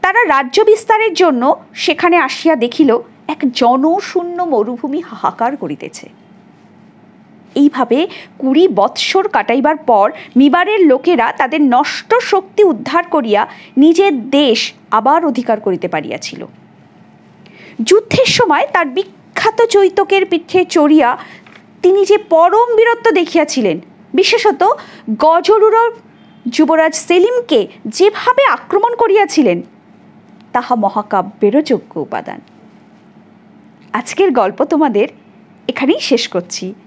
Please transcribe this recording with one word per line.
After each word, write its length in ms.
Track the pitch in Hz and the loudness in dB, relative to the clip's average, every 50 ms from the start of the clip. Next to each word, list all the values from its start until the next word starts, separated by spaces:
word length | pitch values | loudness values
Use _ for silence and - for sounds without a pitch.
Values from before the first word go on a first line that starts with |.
তারা 280 | - 370 381 466 494 359 | 0 0 0 0 2 2
রাজ্য 340 | 285 269 277 254 - - 440 | 0 0 -2 -2 0 2 4
বিস্তারের 520 | 427 427 427 - - 453 440 440 453 339 | 4 4 2 2 0 0 0 2 -2 0
জন্য 420 | 320 370 339 285 240 233 269 - - - - - | 2 2 2 2 0 0 0 -2 -2 -4 -20 -14
সেখানে 420 | - - - 311 - - 349 339 | -8 -4 -4 -4 0 0 2 2
আসিয়া 400 | 349 302 - - - - 320 320 | 2 0 0 -6 -4 0 0 0
দেখিল 420 | 254 226 247 - - 311 269 226 240 233 - - _ - - | 0 0 -4 0 2 2 2 2 0 -2 -8 -20 _ -12 -12
এক 100 | 302 - - 262 240 | -8 -4 -4 -4 -2
জনশূন্য 880 | - 254 233 247 262 269 311 330 392 - - - 370 349 349 349 349 359 | 0 0 2 2 2 2 0 0 -2 -4 -4 -6 -4 -4 -4 -6 -6 -4
মরুভূমি 580 | 339 285 220 208 214 247 240 - 277 277 311 | -2 0 -2 -2 -2 -6 -8 -8 -8 -8 -8
হাহাকার 560 | 330 - - - - - - - 226 240 277 | -8 -10 -16 -6 -6 -6 -4 -2 -4 -4 -4
করিতেছে। 520 | 277 - 156 147 - - - - - - - - _ - _ - - _ _ _ _ _ - _ _ - - _ _ - _ _ - - _ - - - - - | -6 -8 -10 -10 -10 -12 -16 -16 -18 -20 -20 -20 _ -20 _ -20 -20 _ _ _ _ _ -20 _ _ -20 -20 _ _ -20 _ _ -20 -20 _ -20 -20 -20 -8 0
এইভাবে 540 | - 285 285 - 254 262 - 233 269 330 - - - - - _ - | 2 2 2 2 0 -2 0 0 0 0 -4 -6 -14 -20 -20 _ -6
কুড়ি 300 | - 262 269 294 359 381 | -4 0 2 4 4 4
বৎসর 600 | 233 - - - - - - - - 381 381 415 | 4 2 0 0 -2 -4 -6 -2 0 0 -2 0
কাটাইবার 480 | - 240 - - 233 277 240 294 320 | -2 -2 -2 0 -2 0 0 0 -2
পর 360 | 302 - - 233 202 196 214 - - - - - | -2 0 0 2 2 2 0 -2 -6 -18 -4 2
মিবারের 440 | 240 269 294 - 349 359 381 427 440 | 4 4 4 4 2 0 0 2 2
লোকেরা 520 | 370 302 254 262 - 339 359 247 226 - - | 4 4 4 2 2 0 0 2 0 -2 -2
তাদের 300 | - - 262 262 320 302 | -4 -4 -2 0 0 0
নষ্ট 520 | 269 240 247 202 - - - - _ 440 | 2 2 2 0 0 -6 -12 -4 _ 0
শক্তি 500 | 508 - - - 381 381 - - - 427 | 0 0 0 -2 -2 -2 -4 0 2 2
উদ্ধার 400 | 381 294 208 240 - 269 339 349 | 2 2 0 -6 -4 -4 -4 -4
করিয়া 420 | 339 - 311 247 226 208 202 - - - - - - - | 0 -2 -2 0 0 0 0 0 -2 -8 -20 -20 -8 0
নিজের 540 | 254 277 320 330 339 392 403 302 254 214 254 | 4 4 4 6 4 2 2 0 -2 -6 -2
দেশ 420 | 269 277 302 262 220 226 - - - _ _ _ | 0 2 2 2 0 0 -2 -8 -10 _ _ _
আবার 360 | - 220 214 254 294 330 339 | -2 0 2 2 0 0 0
অধিকার 340 | 311 247 262 240 233 226 214 | -2 -4 -4 -2 -4 -4 -2
করিতে 280 | 214 202 185 175 - 180 | -2 -4 -4 -4 -6 -6
পারিয়াছিল। 580 | 175 160 147 160 - - - - - - - - - - _ _ _ _ - _ _ _ - _ _ _ _ _ _ _ - - - - - - - - 226 | -6 -6 -8 -8 -12 -12 -12 -14 -14 -14 -18 -20 -20 -20 _ _ _ _ -20 _ _ _ -20 _ _ _ _ _ _ _ -20 -20 -20 -20 -20 -20 -10 -8 0
যুদ্ধের 440 | 220 359 427 427 - - - 523 | 2 2 2 2 0 -2 0 0
সময় 400 | - - - 480 392 294 294 539 571 - | 0 0 0 0 0 2 0 -2 -2 -2
তার 140 | 359 339 | -2 -2
বিখ্যাত 760 | 277 247 370 392 - - - _ _ - - - 427 415 - 466 | -2 -4 -6 -6 -6 -10 -20 _ _ -10 -4 -4 -4 0 0 -2
চৈতকের 640 | 453 - 403 392 370 - - 392 392 392 392 370 | 2 2 2 2 2 2 0 -2 0 0 -2 0
পিঠে 380 | 381 349 330 330 - - 370 359 | -2 -4 -6 -6 -2 -2 -2 -2
চড়িয়া 540 | 349 - 349 294 294 311 311 277 233 254 - - - - - _ - - - - - _ - - | 0 0 2 2 4 4 4 4 2 -2 -4 -10 -20 -20 -20 _ -20 -20 -20 -20 -20 _ -2 0
তিনি 220 | 359 381 403 392 | 2 2 2 2
যে 140 | 381 403 415 | 2 2 0
পরম 580 | 415 - 330 320 330 - 370 427 480 480 480 | 0 0 2 4 4 4 4 2 0 2 2
বীরত্ব 340 | 427 453 466 466 466 466 453 | 2 2 2 0 0 0 0
দেখিয়াছিলেন, 680 | 370 359 349 - - 339 302 311 - 269 220 196 160 175 - - - _ - _ - | 0 0 -2 0 0 -2 -2 0 -2 -2 -2 -2 -2 -4 -8 -16 -20 _ -20 _ -2
বিশেষত 640 | - 403 - 440 466 466 440 381 294 349 403 539 - - - - - - - 220 220 | 0 0 2 0 0 0 0 0 2 0 0 0 -2 -6 -20 -20 -18 -8 -8 -4 0
গজরুর 760 | 294 311 330 339 - - 427 440 403 440 415 453 466 466 453 - _ - _ _ - - - - _ 247 | 2 2 2 2 2 2 2 4 4 4 4 2 0 0 -4 -8 _ -20 _ _ -20 -20 -20 -12 _ -10
যুবরাজ 460 | 247 - 311 277 320 320 320 320 320 | 0 0 0 2 2 2 2 0 0
সেলিমকে 720 | - - - 339 359 349 453 494 494 480 - 311 240 196 - - - _ | -4 -4 0 2 2 2 2 0 -2 -2 0 0 0 0 -2 -8 -14 _
যেভাবে 580 | 220 220 - 349 415 403 - - - - - 554 | -12 -2 2 2 2 2 0 -2 0 2 2 2
আক্রমণ 500 | 523 254 - - - - 392 415 480 480 | 0 0 -2 -4 -2 -2 0 0 0 0
করিয়াছিলেন, 680 | 466 466 440 392 427 403 - - - 277 226 175 175 - - _ - _ _ - - _ - _ - _ _ - _ - _ _ | 0 0 2 2 2 2 2 0 0 2 2 0 -2 -6 -12 _ -20 _ _ -20 -20 _ -20 _ -20 _ _ -20 _ -20 _ _
তাহা 220 | 247 247 - 247 | -6 -2 -2 -2
মহাকাব্যেরও 880 | 226 208 196 - 214 202 208 - 196 185 196 - - - 202 208 285 302 | -2 -2 -2 -2 -4 -6 -2 -4 -4 -4 -4 -6 0 0 2 2 2 0
যোগ্য 380 | - 262 185 - - - 170 | 0 -4 -4 -4 -10 -10 -10
উপাদান। 400 | 143 - - 85 - - - - - _ _ - - - _ - _ _ _ _ _ _ _ - - _ _ _ _ _ _ - _ - _ _ - - - | -10 -8 -8 -10 -10 -10 -14 -16 -18 _ _ -20 -20 -20 _ -20 _ _ _ _ _ _ _ -20 -20 _ _ _ _ _ _ -20 _ -20 _ _ -20 -10 -10
আজকের 380 | 226 247 - - - 381 381 | -10 -8 -8 -2 0 0 0
গল্প 340 | 269 247 208 185 190 - - | 2 2 0 0 0 -4 -4
তোমাদের 440 | - 349 302 311 285 214 202 220 - - - _ _ _ _ _ _ _ _ _ - | -2 0 0 0 0 0 0 -2 -2 -4 -16 _ _ _ _ _ _ _ _ _ -10
এখানেই 320 | - - 269 262 330 - | -6 -4 0 -2 -2 -2
শেষ 280 | - - 277 - - - | 0 -2 -2 -2 -2 -4
করছি। 460 | - 190 175 180 - - - 185 196 - _ | -6 -8 -8 -6 -12 -12 -10 -12 -12 -14 _